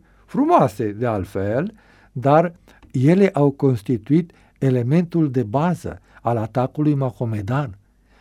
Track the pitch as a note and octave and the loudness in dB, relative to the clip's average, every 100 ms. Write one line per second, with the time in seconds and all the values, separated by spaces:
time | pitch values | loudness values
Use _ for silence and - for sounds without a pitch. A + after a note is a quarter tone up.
0 | _ _ _ A3+ D4+ F4 C#3+ - G#2+ G#2 | _ _ _ -2 2 4 2 0 -6 -4
1 | A#2+ G#2 F2 G2 G2 A#2+ G3 - _ _ | -4 -2 -4 -4 -4 -2 -4 -8 _ _
2 | _ C3+ C#3 D3+ F3 - _ - - C3+ | _ -4 2 4 2 -4 _ -20 -8 0
3 | C3+ F#3 G3 C#3+ C#3+ C#3 C#3 B2 - A#2+ | 4 4 4 2 0 2 0 0 -2 -4
4 | - D#3 E3+ _ _ _ C3+ B2+ A#2+ D#3+ | 0 0 0 _ _ _ 0 0 0 0
5 | E3+ E3+ D3+ B2+ G#2+ B2+ F3 E3 - - | 0 0 0 -2 -2 0 -2 -2 -8 -12
6 | _ - A#2 A#2 A2 B2+ B2+ - D3+ C#3+ | _ -8 -4 -2 -2 -2 -4 -2 0 0
7 | C3 - A#2+ G#2+ G2 C3 C3+ F#2+ _ _ | -2 -4 -6 -4 -4 -4 -4 -10 _ _
8 | _ _ | _ _